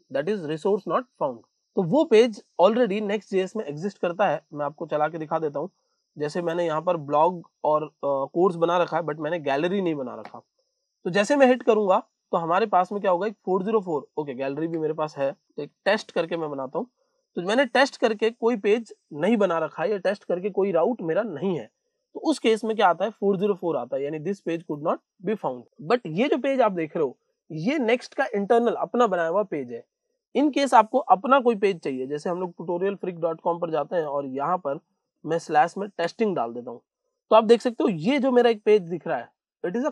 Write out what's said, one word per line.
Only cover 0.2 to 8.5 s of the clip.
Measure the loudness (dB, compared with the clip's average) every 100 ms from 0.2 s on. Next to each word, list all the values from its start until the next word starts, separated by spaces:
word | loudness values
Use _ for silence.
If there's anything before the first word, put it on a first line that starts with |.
| -4
is | -4 -6
resource | -4 -2 -2 -2
not | -4 -4 -6
found। | -6 -6 _ _ _ -4
तो |
वो | 2 2 4
page | 6 4 0 -8 2
already | 4 4 0 0
next | -4 -6 -4
जे | -4
एस | -2 -6
में | -8
exist | -8 -8 -4
करता | -4 0 0
है। | 0 -6
मैं | -8 -8
आपको | -8 -4
चला | -2 -2
के | -4
दिखा | -6 -4
देता | -4 -4
हूँ। | -8 _ _ _ _ -8
जैसे | -6 -4
मैंने | -4 -2 -2
यहाँ | -2
पर | -2 -2
ब्लॉग | 0 2 2 0 -12 _
और, | 0 0
अ, | -2 _
कोर्स | -2 -2 -2 2 2